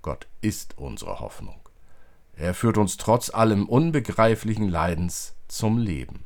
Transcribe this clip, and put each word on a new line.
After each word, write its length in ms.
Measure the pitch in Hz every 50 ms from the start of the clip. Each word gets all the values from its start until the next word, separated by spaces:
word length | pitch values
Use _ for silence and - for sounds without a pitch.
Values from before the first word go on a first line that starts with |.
Gott 280 | - 80 67 - - - - -
ist 380 | - 107 107 - - - -
unsere 420 | - - 69 55 - - - - -
Hoffnung. 400 | - - - - - - - - - - _ - - - - - - - - - - _ -
Er 160 | - 78 87 90
führt 240 | - - 117 107
uns 180 | 107 104 92 -
trotz 340 | - - - 113 120 - -
allem 380 | - 107 113 110 107 98 98
unbegreiflichen 1000 | - 117 131 160 165 156 143 113 - 95 - 110 113 113 - - 110 107 107 107 98
Leidens 640 | 85 82 80 87 87 80 87 87 - - - - - - - -
zum 280 | - - 113 107 110
Leben. 460 | 120 117 101 82 67 60 - - - -